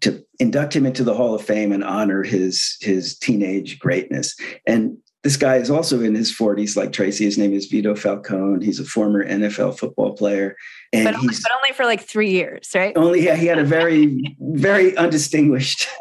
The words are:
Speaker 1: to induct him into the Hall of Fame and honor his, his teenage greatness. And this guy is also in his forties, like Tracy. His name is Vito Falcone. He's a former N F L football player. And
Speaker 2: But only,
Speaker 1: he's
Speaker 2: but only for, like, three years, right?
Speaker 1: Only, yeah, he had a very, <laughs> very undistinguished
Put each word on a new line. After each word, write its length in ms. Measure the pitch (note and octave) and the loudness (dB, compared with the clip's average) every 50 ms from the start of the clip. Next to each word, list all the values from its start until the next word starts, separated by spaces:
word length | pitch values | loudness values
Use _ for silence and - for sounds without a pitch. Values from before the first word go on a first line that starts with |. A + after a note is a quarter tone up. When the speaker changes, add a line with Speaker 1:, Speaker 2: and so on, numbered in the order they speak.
Speaker 1:
to 240 | - G#2+ - - - _ _ - | -2 -2 -2 -4 -10 _ _ -2
induct 360 | B2+ A2+ B2 C#3+ D3+ D3 - | 0 0 0 0 -2 0 0
him 120 | D#3 C3+ | 0 0
into 180 | B2+ B2+ - B2 | 0 0 0 0
the 100 | A#2 G#2 | 0 0
Hall 200 | A2+ B2+ A#2 A2 | 0 0 0 -2
of 100 | G#2+ - | -2 -2
Fame 280 | - G#2 G#2+ G#2+ G2+ | -2 -2 0 0 0
and 100 | G2+ G2 | 0 -2
honor 400 | G2 F#2+ F#2+ G#2+ G#2+ G2 F#2+ G2 | -2 -4 -2 -2 0 0 0 -2
his, 540 | G2 G#2+ A#2 F#2 F#2 F#2 F#2 - - - - - | -2 -2 0 0 0 0 0 -2 -2 -4 -6 -6
his 360 | - G#2+ F#2+ F#2 F2 - - - | -2 -2 -2 0 -2 -6 -10 -6
teenage 600 | - - A2+ G2+ G2+ F#2 G2 G2 - - - - | -2 0 0 0 0 -2 -2 -4 -4 -6 -10 -4
greatness. 580 | - F2 F2 F#2 - - - D2 - - - - - - - - - | -2 -2 0 -2 -2 -4 -6 -6 -6 -8 -8 -10 -14 -14 -14 -6 -2
And 300 | - A2+ A2+ A2 B2+ - - _ _ _ _ | 0 0 2 0 -2 -4 -10 _ _ _ _
this 140 | - C#3+ C#3 | -2 0 0
guy 200 | - C#3+ C3 C3 | 2 2 4 4
is 140 | B2+ A#2 B2 | 2 2 2
also 300 | C#3+ D#3+ E3+ - C3+ A#2+ | 0 0 0 0 0 0
in 160 | A2+ A2 G#2+ | 2 2 0
his 160 | A2+ A2+ A2+ | 0 0 -2
forties, 440 | - - A2 G#2 G2 G2+ G#2+ G#2 - | -2 0 0 0 0 0 -2 -2 -2
like 160 | G2+ G2 - | -2 -2 -2
Tracy. 320 | - - G2 F#2+ G2+ - G#2+ | -2 -2 -2 0 0 0 0
His 140 | G2+ G2+ A2+ | 0 2 2
name 140 | G#2 G2+ | 2 2
is 140 | G2+ G2 G2 | 0 -2 -2
Vito 280 | - - A2 G#2 G#2+ G#2 | -2 -2 0 2 0 0
Falcone. 680 | - - G2+ G2+ G2+ - - G2 F#2+ F#2+ G2 G2 F2+ G2+ | 0 -2 -2 -2 -4 -6 -6 -4 -2 0 0 0 0 0
He's 160 | G2+ F#2 - | -2 -2 -4
a 40 | - | -4
former 380 | - - A2+ G#2+ G#2 G#2 G2+ | -4 -2 0 0 2 2 0
N 220 | G2 - G2 G2+ G#2 | 0 -2 -2 -2 -2
F 160 | G#2 G#2 - | -2 0 -2
L 100 | G#2+ G2+ | -2 -2
football 440 | - - - - - - G#2 G2+ G#2 | -2 -4 -8 -6 -2 -2 -2 -2 -2
player. 420 | - G#2 G2+ G2+ G2 G2 G2 - - - - - - - - | -2 -2 0 0 0 -2 -4 -6 -10 -18 -20 -20 -20 -8 -2
And 120 | - A3 A3 | 0 2 2
Speaker 2:
But 100 | A3 G#3 | 2 0
only, 140 | A#3 B3+ A#3+ | 0 0 -2
Speaker 1:
he's 140 | A3 - - | -2 -2 -2
Speaker 2:
but 80 | A3+ B3 | -2 0
only 160 | C4 C4+ C4+ | 0 0 -2
for, 120 | C4 - B3+ | 0 0 0
like, 160 | A#3 A3+ F#3+ | 0 0 -2
three 320 | - - - G#3+ G#3+ G3 | -4 -6 -2 -2 0 2
years, 380 | F#3 F3+ E3 - - - - - - | 2 0 0 -2 -8 -14 -8 -4 -2
right? 220 | F3+ F#3 G#3 - | 0 0 0 2
Speaker 1:
Only, 280 | E3 E3 E3+ F3 F3 E3 | 2 4 4 4 4 4
yeah, 120 | F3 D#3 | 4 2
he 100 | E3 E3+ | 2 2
had 140 | E3+ E3+ D#3+ | 2 2 2
a 40 | C#3+ | 2
very, 720 | C#3+ D#3+ D#3+ E3+ E3+ D#3+ D3+ D3+ D3 C3+ B2+ C#3 D3 - | 2 2 2 2 4 4 4 4 4 2 -2 -4 -6 -8
<laughs> 40 | - | -10
very 560 | - E3 D#3+ C#3+ - G3 G3+ G3 F#3 F#3 F#3 | -8 -4 -2 0 2 4 4 6 4 4 4
undistinguished 920 | E3+ E3+ E3+ D#3 D3 C#3 - - D#3 C#3+ D3 B2+ C3 C3+ - - - - - - - | 2 0 2 2 0 -2 0 2 4 4 4 4 2 0 -2 -4 -4 -6 -6 -4 -2